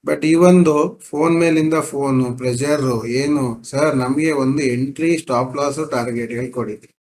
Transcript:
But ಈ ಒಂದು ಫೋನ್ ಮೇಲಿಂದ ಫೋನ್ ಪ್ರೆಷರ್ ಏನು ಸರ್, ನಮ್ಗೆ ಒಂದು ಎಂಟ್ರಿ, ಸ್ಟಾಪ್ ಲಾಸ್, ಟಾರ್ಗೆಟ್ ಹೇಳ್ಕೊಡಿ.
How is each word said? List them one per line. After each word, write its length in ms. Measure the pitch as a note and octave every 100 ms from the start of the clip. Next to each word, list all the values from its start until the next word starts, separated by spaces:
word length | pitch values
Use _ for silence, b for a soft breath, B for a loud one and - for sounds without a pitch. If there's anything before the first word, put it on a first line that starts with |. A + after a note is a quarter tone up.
| C#3+
But 200 | D3 D#3
ಈ 100 | E3
ಒಂದು 640 | F3+ F3+ E3 D3 F3 - -
ಫೋನ್ 300 | D3 E3 E3
ಮೇಲಿಂದ 340 | E3+ D#3+ D#3
ಫೋನ್ 640 | D#3+ D3 C#3 C#3 C3 B2 A#2+
ಪ್ರೆಷರ್ 680 | B2+ B2 C#3+ D3 C3 A2+ A#2
ಏನು 560 | B2 C#3+ D3 B2+ A2+
ಸರ್, 320 | - C3+ D3+ C3+
ನಮ್ಗೆ 360 | B2+ C#3 D#3+
ಒಂದು 320 | C#3+ C3 C#3+
ಎಂಟ್ರಿ, 540 | C3+ A#2+ C3+ C3+ E3 E3
ಸ್ಟಾಪ್ 400 | - B2 B2+ C#3
ಲಾಸ್, 220 | C#3+ C#3+ D3+
ಟಾರ್ಗೆಟ್ 400 | B2+ A#2+ A#2+ A2+
ಹೇಳ್ಕೊಡಿ. 480 | A#2+ B2 B2 G#2+ G#2 - _